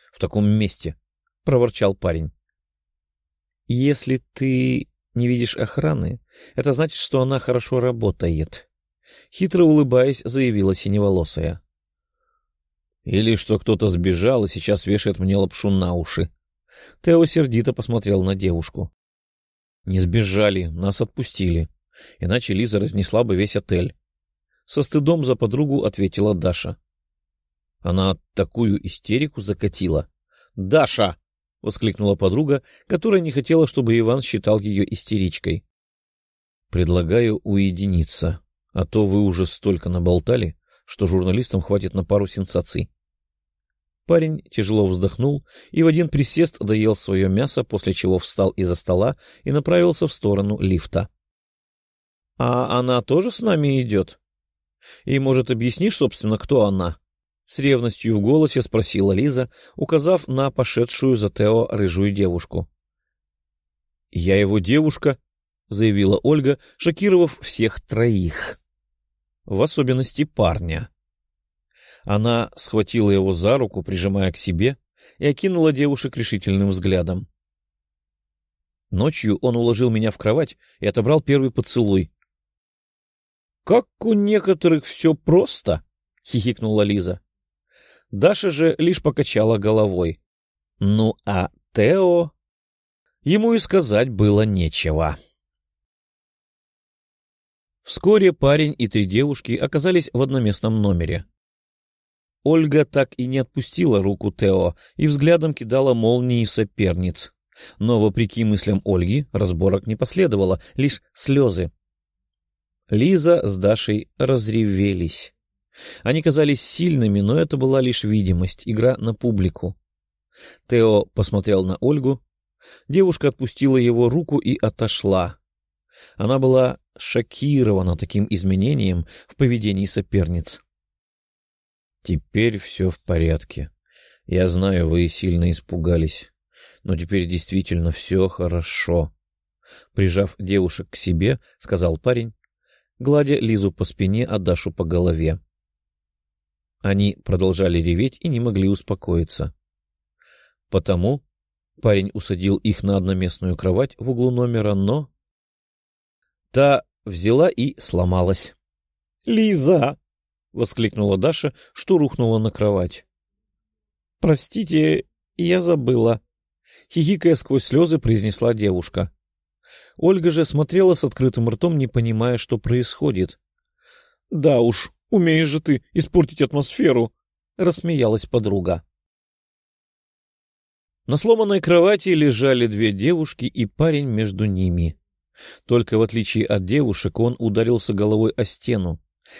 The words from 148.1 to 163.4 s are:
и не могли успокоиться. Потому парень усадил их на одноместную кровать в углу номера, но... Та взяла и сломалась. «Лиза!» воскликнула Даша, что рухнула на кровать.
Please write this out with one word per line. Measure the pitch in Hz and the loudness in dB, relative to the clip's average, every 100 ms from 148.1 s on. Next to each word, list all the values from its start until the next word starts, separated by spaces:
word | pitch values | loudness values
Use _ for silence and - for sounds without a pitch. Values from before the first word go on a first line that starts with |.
| - | -4
и | 175 | -4
не | 123 | -2
могли | 120 95 95 | -2 0 2
успокоиться. | 101 - 98 - 85 80 - 76 - _ _ _ _ _ _ _ _ _ _ _ | 0 -4 -8 -2 -2 -2 -4 -8 -10 _ _ _ _ _ _ _ _ _ _ _
Потому | 95 85 90 95 143 - _ _ _ _ _ | -2 0 0 0 -2 -8 _ _ _ _ _
парень | 113 101 98 | 0 2 0
усадил | - - 90 95 98 | -6 -6 -2 0 0
их | 110 104 | 0 -2
на | 98 98 | 0 0
одноместную | 90 92 90 - 92 85 | 0 0 -2 -4 -4 -2
кровать | 95 92 139 - | -2 0 -2 -4
в | 120 | -6
углу | 123 127 | -2 0
номера, | 123 123 117 104 | 0 0 -2 -2
но... | 101 98 139 147 _ _ _ _ _ _ _ _ _ _ _ _ _ _ | 0 0 -2 -4 _ _ _ _ _ _ _ _ _ _ _ _ _ _
Та | 127 143 139 - _ - | 2 4 4 0 _ -12
взяла | 90 98 123 170 | -4 2 4 4
и | - 135 - | 2 -4 -4
сломалась. | - 87 90 90 90 95 - - _ _ _ _ _ _ - | -4 0 0 2 2 0 -4 -10 _ _ _ _ _ _ -2
«Лиза!» | 226 220 185 135 180 131 147 _ _ _ _ _ | 0 2 2 4 2 2 -4 _ _ _ _ _
воскликнула | 92 117 - 113 107 101 95 | -6 -4 -2 -2 0 0 0
Даша, | 131 165 151 - - | 0 -2 -4 -8 -16
что | - - 190 | -10 0 2
рухнула | 143 - 117 113 | 2 0 0 0
на | 107 | -2
кровать. | - 107 98 90 - - _ _ _ | -2 0 0 -2 -8 -18 _ _ _